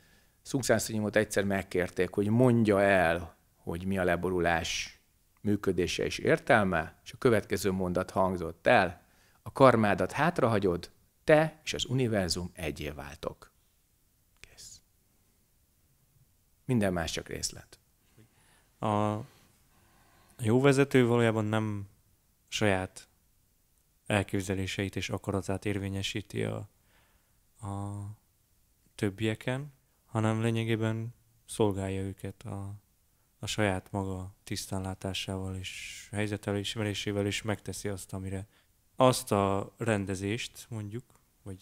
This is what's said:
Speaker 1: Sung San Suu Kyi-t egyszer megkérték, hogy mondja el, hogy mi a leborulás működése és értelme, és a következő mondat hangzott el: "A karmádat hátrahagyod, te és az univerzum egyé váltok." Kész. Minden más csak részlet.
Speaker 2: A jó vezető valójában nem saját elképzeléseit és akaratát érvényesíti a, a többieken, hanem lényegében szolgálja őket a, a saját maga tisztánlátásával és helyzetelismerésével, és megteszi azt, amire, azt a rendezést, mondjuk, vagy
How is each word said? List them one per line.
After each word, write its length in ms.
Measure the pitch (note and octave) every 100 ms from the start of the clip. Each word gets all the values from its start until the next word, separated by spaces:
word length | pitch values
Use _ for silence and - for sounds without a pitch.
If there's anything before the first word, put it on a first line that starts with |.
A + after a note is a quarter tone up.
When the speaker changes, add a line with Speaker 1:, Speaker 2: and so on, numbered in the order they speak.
| _ _ _ _
Speaker 1:
Sung 220 | - C#3
San 160 | A#2+ A2
Suu 240 | - A2
Kyi-t 120 | G#2 G#2+
egyszer 280 | G#2+ A2
megkérték, 640 | G2+ G2 F2+ F2+ F2+ - F2
hogy 180 | - G#2
mondja 540 | A#2 B2+ A#2 G#2+ G2
el, 540 | G2 F#2+ E2 E2+ E2+ - _ _
hogy 300 | - F2 F#2+
mi 120 | F#2+
a 60 |
leborulás 960 | F2+ E2+ F2 F#2 E2+ E2+ E2+ - - - _ _ _ _
működése 640 | G#2 G#2 - F2+ F2 - -
és 120 | -
értelme, 800 | A2 D#3+ - A#2+ F#2+ E2+ D#2+ -
és 100 | -
a 40 | -
következő 540 | C3 G#2+ - G2 G2+
mondat 400 | F#2+ F2+ F2+ F#2
hangzott 560 | G#2 F#2+ F2+ E2 - -
el: 340 | B2 F2+ - _ _ _ _
"A 100 | -
karmádat 600 | - C3+ A#2 G#2 F2+ F#2
hátrahagyod, 800 | - D#3+ - A#2+ A2 G2 F2 - _ _ _
te 360 | - D3+ D#3 -
és 100 | -
az 120 | - -
univerzum 640 | C3 A#2+ G#2+ F2+ F2+ F2
egyé 360 | - D#2 C2+ D2
váltok." 640 | D2 C#2+ D2 - - - _ _ _ _ _ _ _ _ _
Kész. 420 | - - - - _ _ _ _ _ _ _ _ _ _ _ _ _ _ _ _ _ _ -
Minden 280 | B2 G2
más 180 | F2 E2
csak 160 | - -
részlet. 520 | - - E2+ - - _ _ _ _ A2 _ _ _ _ _
Speaker 2:
A 380 | A2 G#2 G#2 G#2+ C3 _ _ _ _ _ _ _ _ _ _ -
jó 220 | A2 B2
vezető 440 | C#3 C3+ C#3 C3 A#2+
valójában 400 | A#2+ A#2 A2 G#2
nem 420 | A2 G#2+ G#2 G2+ _ _ _ _ _ _
saját 600 | - G#2+ F#2+ F#2 - - _ _ _ _ _ _ _ _ _ -
elképzeléseit 920 | G#2+ F#2+ G2+ F#2 F#2+ F#2+ - G2 F#2+
és 140 | F2+
akaratát 560 | G2+ - F#2+ F#2 F#2+ G#2+
érvényesíti 800 | G2+ G2 G2 F#2+ A2 - A2+
a, 260 | G#2+ G#2+ G#2+ _ _ _ _ _ _ _ _ _ G2+
a 340 | G2 G2+ G2+ G2+ G#2+ _ _ _ _ _ _ _ -
többieken, 800 | G#2 F#2+ A2 G#2+ - C3 C#3+ - _ _ _
hanem 360 | A2+ A2 A2
lényegében 760 | A#2 A2+ A2+ A2 A2 A2+ A2+ - _ _ -
szolgálja 560 | - G#2+ G2 F#2+ G2
őket 420 | G2 F#2+ G2 -
a, 300 | G#2+ G2+ G2 G#2 _ _ _ _ _ _
a 60 | G#2
saját 460 | - G#2 F#2 -
maga 440 | G2+ F#2+ F#2 F#2+ -
tisztánlátásával 1120 | - G2+ - G2 F#2+ F#2 G2 F#2 - F#2+ F#2+ F#2
és 520 | F#2 - - - -
helyzetelismerésével, 1160 | G2+ G#2 G2+ - G2+ F#2+ A#2 G#2 F#2+ - G2+ G2+
és 160 | G2
megteszi 460 | A2 G2 - F#2 G2+
azt, 260 | G2 -
amire, 340 | G2 F#2+ F#2+ G2+ _ _ _ _ -
azt 360 | B2+ B2+ -
a 420 | G#2 G2 G2 - -
rendezést, 880 | A2+ G#2 F#2+ F#2 G2 A#2 - - -
mondjuk, 340 | A2+ G#2 A2+ - _ _ _
vagy 140 | G2+ F#2